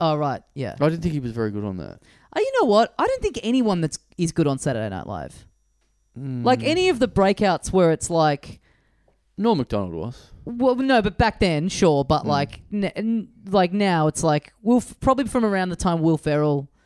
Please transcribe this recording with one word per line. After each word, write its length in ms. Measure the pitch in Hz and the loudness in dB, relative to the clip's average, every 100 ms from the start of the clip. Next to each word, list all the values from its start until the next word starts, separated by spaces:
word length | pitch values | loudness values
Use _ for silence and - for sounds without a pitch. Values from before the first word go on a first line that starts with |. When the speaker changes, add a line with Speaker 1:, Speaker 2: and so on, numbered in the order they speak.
Speaker 1:
Oh, 140 | 165 151 | -2 0
right. 260 | 147 110 _ - | -2 -6 _ -10
Yeah. 200 | 120 - | -10 -2
Speaker 2:
I 80 | 147 | 0
didn't 120 | 165 | 0
think 100 | 170 | -4
he 60 | 151 | -4
was 100 | 123 | -6
very 200 | 113 110 | -4 -4
good 120 | 104 | -4
on 140 | 104 92 | -6 -8
that. 220 | 65 50 _ _ _ 320 | -10 -16 _ _ _ -4
Speaker 1:
Oh, 40 | |
you 120 | 508 539 | 0 2
know 60 | 277 | 4
what? 260 | 214 233 - | 4 2 0
I 80 | 381 | -2
don't 140 | 523 | -2
think 180 | 427 262 | -4 -4
anyone 360 | 220 254 226 180 | -2 0 0 0
that's, 200 | 160 - _ - | -2 -6 _ -4
is 140 | 170 | -2
good 140 | - 156 | 0 0
on 100 | 135 | 0
Saturday 320 | 147 120 107 | -2 -4 -6
Night 180 | 95 - | -8 -8
Live. 380 | 95 67 - - _ _ _ _ _ _ - | -10 -10 -16 -20 _ _ _ _ _ _ -14
Speaker 2:
Mm. 240 | 135 127 | -8 -2
Speaker 1:
Like, 200 | 120 254 | 2 2
any 260 | 254 330 370 | 2 0 2
of 100 | 262 | 2
the 80 | 233 | 0
breakouts 640 | - 196 196 202 165 - | 2 2 2 0 0 0
where 200 | 190 170 | 2 4
it's 180 | 156 - | 2 -2
like 500 | 170 156 143 - - _ _ _ _ _ _ _ - | 2 2 0 -8 -20 _ _ _ _ _ _ _ -4
Speaker 2:
Norm 200 | 160 139 | 0 0
Macdonald 340 | 120 107 92 | 0 -4 -4
was. 380 | 82 98 127 - - - | -6 -8 -10 -20 -18 -12
Speaker 1:
Well, 300 | 240 262 247 | -2 0 2
no, 260 | 269 254 | 2 2
but 160 | 208 - | 2 0
back 220 | 226 - | 0 2
then, 300 | 190 156 175 | 0 0 -2
sure. 340 | - 180 143 | 2 4 4
But, 200 | 135 151 | 2 0
Speaker 2:
Mm. 40 | 156 | 0
Speaker 1:
like, 340 | 143 143 - - | -2 -2 -8 -10
n-, 100 | 208 196 - | -6 -6 -4
n-, 320 | 220 226 - _ 196 | -2 -2 -4 _ -2
like, 240 | 196 180 | 2 2
now, 360 | 196 202 170 156 | 2 2 2 2
it's 160 | - | 0
like, 280 | 165 147 - _ | 0 0 -4 _
Will 160 | 220 247 | 2 2
F-, 220 | - - | 0 -2
probably 260 | - 262 240 | 0 2 0
from 200 | 254 226 | 0 0
around 240 | 196 185 | 0 -2
the 60 | 170 | -2
time 260 | 185 170 | 0 2
Will 160 | 160 160 | 2 2
Ferrell 520 | - 147 151 143 139 _ | 0 0 2 0 -4 _